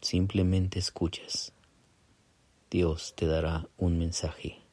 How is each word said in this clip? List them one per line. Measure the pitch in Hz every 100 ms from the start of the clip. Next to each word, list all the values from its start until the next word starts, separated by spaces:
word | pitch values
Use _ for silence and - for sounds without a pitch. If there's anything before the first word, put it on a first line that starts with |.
simplemente | - 90 92 95 92 92 92 95
escuchas, | 92 - 85 - - - - _ _ _ _ _ _ _ _ _ _ _ _
Dios | - 87 80 -
te | - 82
dará | 80 82 80 80 _
un | 90 85
mensaje | 85 82 78 - - - _